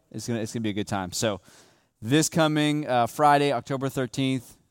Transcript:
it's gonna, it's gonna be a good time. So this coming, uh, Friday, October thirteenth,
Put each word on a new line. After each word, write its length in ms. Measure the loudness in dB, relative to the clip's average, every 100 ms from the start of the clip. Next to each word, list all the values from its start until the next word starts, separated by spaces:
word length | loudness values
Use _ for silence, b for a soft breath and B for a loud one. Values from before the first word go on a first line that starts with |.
| _
it's 160 | -12 -6
gonna, 140 | -4
it's 120 | -4
gonna 80 | -4
be 80 | -4
a 40 |
good 140 | -4 -4
time. 240 | -4 -4
So 300 | -2 -2 -2 _ b b b b -12
this 260 | 0 2 2
coming, 560 | 2 2 2 0 0 0
uh, 220 | 0 0
Friday, 440 | 4 4 6 4
October 380 | 0 -4 -4 -4
thirteenth, 680 | -4 -4 -2 -2 -2 -6 -20 _